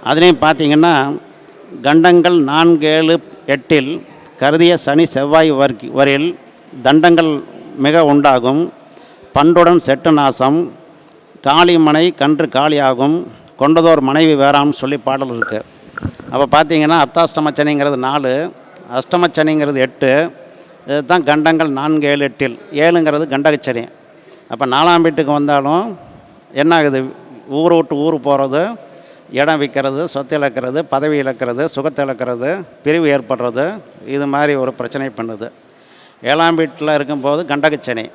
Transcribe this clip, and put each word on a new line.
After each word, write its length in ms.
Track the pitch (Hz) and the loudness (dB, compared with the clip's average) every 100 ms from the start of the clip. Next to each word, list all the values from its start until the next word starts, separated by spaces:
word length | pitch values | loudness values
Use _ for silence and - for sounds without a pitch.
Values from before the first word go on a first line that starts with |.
அதுலேயும் 340 | - 151 175 156 | -2 2 4 4
பார்த்தீங்கன்னா, 760 | 156 147 151 151 170 151 135 - - - - - - - | 2 2 2 2 4 2 0 -6 -12 -20 -20 -20 -20 -6
"கண்டங்கள் 560 | 127 160 175 175 170 175 | 2 4 6 4 4 2
நான்கு, 480 | 139 151 165 165 151 | 0 2 2 2 2
ஏழு, 360 | 156 160 170 - - - | 0 0 -2 -4 -18 -6
எட்டில் 600 | 139 - 151 131 165 - - - - | -6 0 0 0 -10 -14 -20 -20 -4
கருதிய 360 | 135 160 170 | 0 2 2
சனி 300 | 175 - 143 | 2 0 0
செவ்வாய் 480 | 165 143 143 160 160 | 0 -2 0 2 2
வர்க்கி-, 400 | 135 139 113 123 | 2 0 -2 -8
வரில் 460 | 123 139 139 165 175 - _ - 131 | 0 2 2 -2 -8 -18 _ -20 -4
தண்டங்கள் 600 | 127 151 170 170 160 143 - - - - | 2 4 4 4 2 -4 -8 -20 -18 -4
மிக 280 | 139 160 | 0 2
உண்டாகும், 680 | 151 143 143 127 120 143 175 - - - - - - | 4 4 4 2 2 -2 -4 -8 -20 -20 -20 -20 -4
பண்டுடன் 460 | 139 151 170 170 175 - | 2 4 6 6 4 2
செட்டு 260 | 135 165 | -2 2
நாசம், 600 | 151 139 127 131 156 156 - - - _ _ _ - | 2 0 0 0 0 -4 -12 -20 -20 _ _ _ -6
காளி 360 | 135 151 175 170 | 0 2 4 4
மனை 360 | 156 151 175 | 2 2 0
கன்று 320 | - 139 151 156 | 0 -2 0 0
காளியாகும், 800 | 131 151 147 135 123 139 165 - - - - | 0 0 2 0 0 0 -2 -6 -18 -20 -2
கொண்டதோர் 420 | 143 160 165 156 | 2 4 4 4
மனைவி 420 | 135 147 160 147 | 2 2 2 4
வேறாம்னு" 300 | 139 143 143 | 2 2 0
சொல்லி 240 | 143 135 143 | -2 -6 -6
பாடல் 400 | 120 135 135 117 | -4 -4 -6 -6
இருக்கு. 260 | 113 110 - - - - - - - | -6 -8 -12 -20 -20 -14 -14 -14 -8
அப்ப 320 | 127 135 143 | -2 2 2
பார்த்தீங்கன்னா, 400 | 156 160 151 165 | 2 0 2 2
அர்த்தாஷ்டம 480 | - 170 165 - 151 | 2 0 -2 0 -4
சனிங்கிறது 420 | 147 147 147 143 135 | -2 -2 0 -2 -2
நாலு, 560 | 127 143 135 131 170 - - - - | -2 -2 -2 -4 -6 -12 -20 -20 -8
அஷ்டம 320 | 123 - 175 175 | -8 -2 0 0
சனிங்கிறது 440 | - 156 156 147 139 | 0 0 0 -2 -2
எட்டு, 560 | 127 - 135 135 165 - - - - - - | -4 -2 0 0 0 -8 -20 -20 -20 -20 -6
இதுதான் 380 | 147 131 180 | -6 0 0
கண்டங்கள் 460 | 147 147 156 160 156 | 2 2 2 0 -2
நான்கு, 360 | 135 147 156 143 | -2 -2 -2 0
ஏழு, 180 | 143 | -2
எட்டில். 360 | 139 117 135 117 - | -2 -4 -6 -6 -10
ஏழுங்கிறது 540 | 143 160 175 156 147 156 | 0 2 2 0 -2 -2
கண்டகச்சனி. 640 | 135 147 147 - 120 113 - _ _ - - _ | 0 0 0 -4 -6 -8 -18 _ _ -20 -20 _
அப்ப 180 | 113 123 | -6 -2
நாலாம் 340 | 131 165 170 | 2 2 4
வீட்டுக்கு 320 | 165 151 143 | 2 0 -2
வந்தாலும் 680 | 147 143 143 139 165 226 185 - - - - _ | -2 0 0 0 -2 -4 -12 -18 -20 -20 -20 _
என்ன 220 | 135 151 | -2 2
ஆகுது? 380 | 165 147 135 131 - - 117 - | 2 2 -2 -6 -12 -20 -20 -8
ஊரை 280 | 139 165 165 | -2 2 2
விட்டு 200 | 151 143 | 0 -2
ஊர் 240 | 156 156 | -2 -2
போறது, 540 | 139 139 135 143 190 233 - - - - - | -2 0 0 -2 -4 -8 -18 -20 -20 -20 -10
இடம் 300 | 123 147 156 | -2 0 0
விற்கிறது, 440 | 143 139 135 135 | -2 -4 -4 -4
சொத்து 340 | 170 139 131 151 | -6 -8 -6 -4
இழக்கிறது, 400 | 139 120 127 139 | -2 -4 -6 -6
பதவி 420 | 156 135 151 147 | -4 -4 -2 -2
இழக்கிறது, 440 | 135 120 123 120 | -4 -6 -6 -4
சுகத்தை 400 | 156 - 143 143 | -6 -4 -6 -4
இழக்கிறது, 600 | 139 120 123 120 131 190 175 - | -6 -6 -6 -6 -6 -6 -10 -8
பிரிவு 240 | 143 165 156 | -4 0 0
ஏற்படுறது, 760 | 139 117 127 123 117 156 208 - - 101 | 0 -2 -4 -4 -4 -6 -6 -18 -20 -10
இது 200 | 139 143 | -8 -4
மாதிரி 280 | 139 147 | -2 -2
ஒரு 180 | 139 131 | -2 -4
பிரச்சனை 380 | - 120 143 135 113 | -6 -10 -8 -10 -10
பண்ணுது. 340 | 117 107 113 _ _ _ _ _ - _ | -12 -10 -14 _ _ _ _ _ -20 _
ஏழாம் 360 | 123 151 165 165 | -2 2 2 0
வீட்டுல 360 | 160 123 151 | -2 -4 -2
இருக்கும்போது 600 | 151 139 147 135 147 170 143 | -2 -2 -6 -4 -4 -4 -2
கண்டகச்சனி. 540 | 156 147 - 113 110 | -2 -2 -6 -8 -10